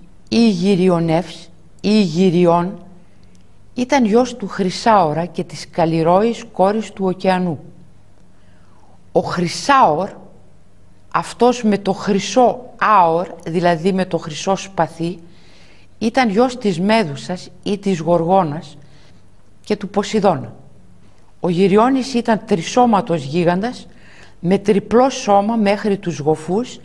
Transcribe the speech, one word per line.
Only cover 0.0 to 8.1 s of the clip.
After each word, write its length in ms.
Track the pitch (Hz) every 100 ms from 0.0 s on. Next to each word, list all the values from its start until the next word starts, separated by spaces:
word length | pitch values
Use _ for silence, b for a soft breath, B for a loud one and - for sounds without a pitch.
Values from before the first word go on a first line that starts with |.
| - - -
ή 220 | 220 233
Γυριονεύς 1000 | 180 190 190 185 170 165 160 180 - - - - -
ή 200 | - 214
Γυριών 800 | 185 160 190 165 175 175 175 - - - b b b b b b -
ήταν 300 | - 254 285
γιος 320 | 226 226 247 247
του 120 | 196
Χρυσάωρα 800 | - 185 - 233 214 160 151 175
και 180 | -
της 260 | 175 147 -
Καλλιρόης, 720 | - 165 165 160 185 226 226 -
κόρης 400 | - 190 214 214
του 120 | -
Ωκεανού. 540 | 190 180 190 185 180 143 - - - - -